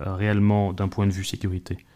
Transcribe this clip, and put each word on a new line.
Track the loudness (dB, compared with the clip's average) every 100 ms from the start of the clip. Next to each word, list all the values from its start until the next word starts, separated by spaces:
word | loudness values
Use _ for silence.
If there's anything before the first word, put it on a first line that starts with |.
euh, | -6
réellement | -2 0 4 4 4 2
d'un | 0 -4
point | 0 0
de |
vue | 0
sécurité ? | -6 -4 -4 -4 -6 -10 _